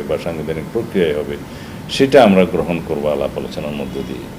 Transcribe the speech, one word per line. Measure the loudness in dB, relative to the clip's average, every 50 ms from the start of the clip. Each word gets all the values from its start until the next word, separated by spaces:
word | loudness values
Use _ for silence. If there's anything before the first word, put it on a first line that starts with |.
| -4 -4
বা | -4 -4 -4
সাংবিধানিক | -4 -6 -6 -4 -6 -6 -6 -6 -4 -4
প্রক্রিয়ায় | -4 -4 -2 0 2 2 2 2 -2
হবে, | -4 -6 -6 -10 -10 -12 -14 -14 -14 -14 -14 -12 -12 -4
সেটা | 0 2 4 6 8 8 8
আমরা | 8 8 6 4
গ্রহণ | 4 2 0 0 0 -2 -4 -4
করবো | -4 -4 -2 0
আলাপ | 0 0 0 -2 -2 -4
আলোচনার | -6 -8 -8 -8 -8 -8 -6 -6 -6
মধ্য | -6 -6 -6 -8 -8
দিয়ে। | -8 -8 -10 -10 -12 -14